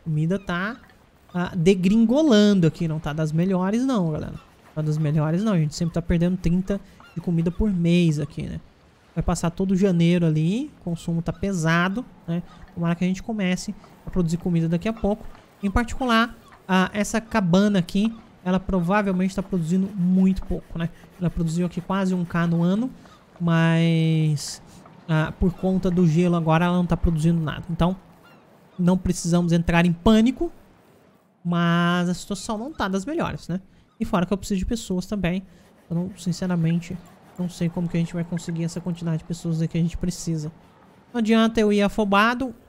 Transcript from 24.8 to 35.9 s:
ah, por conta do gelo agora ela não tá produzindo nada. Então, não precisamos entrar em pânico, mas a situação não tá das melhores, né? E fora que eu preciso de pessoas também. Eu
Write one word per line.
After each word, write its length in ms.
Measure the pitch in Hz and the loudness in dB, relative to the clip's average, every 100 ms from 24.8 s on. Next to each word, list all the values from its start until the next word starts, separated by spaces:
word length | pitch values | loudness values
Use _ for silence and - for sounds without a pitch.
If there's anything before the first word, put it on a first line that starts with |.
| - - - | -20 -20 -2
ah, 240 | 156 156 - | -2 -2 0
por 140 | 190 | -2
conta 380 | 175 185 185 190 | 0 -2 0 0
do 160 | 175 180 | 2 4
gelo 280 | 156 180 | 4 2
agora 300 | 170 160 160 | 2 2 2
ela 140 | 175 180 | 2 0
não 80 | 175 | 0
tá 100 | 170 | 0
produzindo 420 | - 165 160 170 | 0 2 2 0
nada. 280 | 156 - - | -2 -8 -8
Então, 260 | 165 165 190 - - - - - _ _ - | 0 0 0 -10 -20 -20 -20 -20 _ _ 0
não 180 | 175 185 | 2 2
precisamos 560 | 185 175 170 175 175 | 0 -2 0 0 2
entrar 320 | 170 170 170 | 2 2 2
em 80 | 175 | 2
pânico, 580 | 170 - 220 226 262 339 - - _ _ _ _ _ _ _ | 2 4 6 4 0 -6 -8 -20 _ _ _ _ _ _ _
mas 640 | 175 175 170 170 175 180 175 | -4 0 2 2 2 2 0
a 60 | |
situação 420 | 175 - 196 - 214 | -4 -6 -10 -6 -8
não 160 | 240 | -8
tá 160 | - 202 | -6 -4
das 160 | 190 | -2
melhores, 420 | 196 330 165 147 - | -4 -4 -4 -6 -8
né? 140 | 175 - - _ _ | -8 -8 -20 _ _
E 60 | 226 | -4
fora 180 | 202 | -2
que 80 | 185 | -2
eu 60 | 202 | -4
preciso 200 | - 196 | -2 -4
de 80 | 190 | -2
pessoas 380 | 233 - 185 | -6 -4 -6
também. 400 | 180 208 175 180 185 - - _ | -4 -4 -2 -4 -8 -20 -20 _
Eu 60 | _ | _